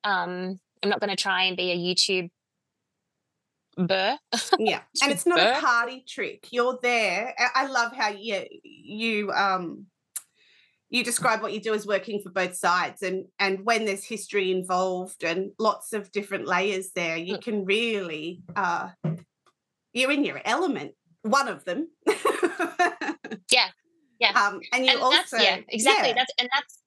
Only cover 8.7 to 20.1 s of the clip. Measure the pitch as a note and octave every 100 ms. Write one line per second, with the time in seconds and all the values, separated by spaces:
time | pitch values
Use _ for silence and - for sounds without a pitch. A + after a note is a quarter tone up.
8.7 | - - G#3+ A3+ G#3+ G3+ - G3 F#3 E3+
9.7 | - G3+ _ _ - _ _ _ _ _
10.7 | _ _ A#3+ B3 A#3 A#3 A3 G#3 G#3+ A3
11.7 | G#3 G#3 G3 G3 G3+ F#3+ F#3 F#3 F3+ F3+
12.7 | F3+ D#3 - F#3 F#3+ F3+ - G3 F#3+ G#3
13.7 | A3+ A3 G3 - A3 - G3+ F#3 F#3 F3+
14.7 | F#3 F#3 F3+ F#3 - E3 F3+ G3 - A3
15.7 | - - G#3+ F#3+ G3+ G3 G3 D3+ F3+ G3
16.7 | F#3+ F#3 - E3+ E3 F3 G3+ - G#3+ F#3+
17.7 | G#3 A#3 G#3 F3+ D#3 D#3+ F3+ - F#3 F3+
18.7 | E3+ - - D#3+ E3 - _ _ _ _
19.7 | _ _ A#3+ C4